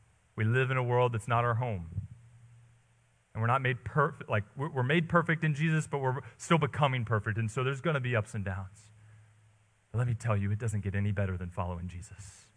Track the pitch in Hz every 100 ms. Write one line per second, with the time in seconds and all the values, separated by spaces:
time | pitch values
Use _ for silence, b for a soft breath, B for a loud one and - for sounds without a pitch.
0 | _ _ _ - 110 123 131 131 123 123
1 | 123 113 - 117 120 113 123 95 82 87
2 | - - - - - - - _ _ _
3 | _ _ _ 110 113 131 127 123 - 151
4 | 143 - - 110 - - 156 135 123 170
5 | 165 170 165 160 156 139 160 156 - 143
6 | 131 135 B B - 165 143 - 143 127
7 | 110 107 113 104 110 135 127 139 170 143
8 | 123 113 104 107 95 95 92 - - b
9 | b b b b b _ _ _ _ 107
10 | 120 110 120 104 101 104 113 101 98 101
11 | 101 101 98 90 90 98 90 87 87 90
12 | - 98 - - -